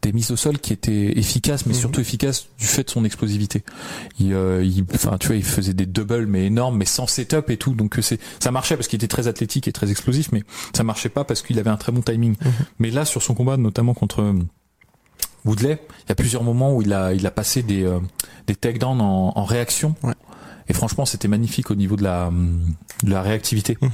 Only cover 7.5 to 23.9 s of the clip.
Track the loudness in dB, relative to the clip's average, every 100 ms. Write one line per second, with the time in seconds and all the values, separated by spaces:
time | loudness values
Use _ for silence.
7.5 | -2 0 0 0 0 0 -2 -4 -2 0
8.5 | 0 0 -2 -2 -2 -2 0 -2 -2 -2
9.5 | -2 -2 -2 0 0 0 0 0 -2 -4
10.5 | -12 -8 -2 -2 -2 -4 -4 -2 -4 -2
11.5 | 0 0 0 0 0 0 2 2 2 0
12.5 | 0 -2 -2 -2 0 -2 -2 -2 0 2
13.5 | 2 0 2 0 2 0 0 2 2 0
14.5 | _ _ _ _ _ _ _ -10 -4 -2
15.5 | 0 0 -2 -6 -20 -4 0 0 0 0
16.5 | 2 2 2 2 2 2 2 0 -2 -2
17.5 | -2 0 0 2 0 -2 -8 -12 -10 -4
18.5 | -2 -2 -2 0 2 2 2 2 0 0
19.5 | 0 0 0 0 0 -4 -6 -12 -20 -20
20.5 | -20 -4 0 0 0 -2 -2 0 2 0
21.5 | -2 -2 0 0 2 2 0 0 2 2
22.5 | 2 0 -4 -8 -2 0 2 2 0 0
23.5 | -2 0 0 0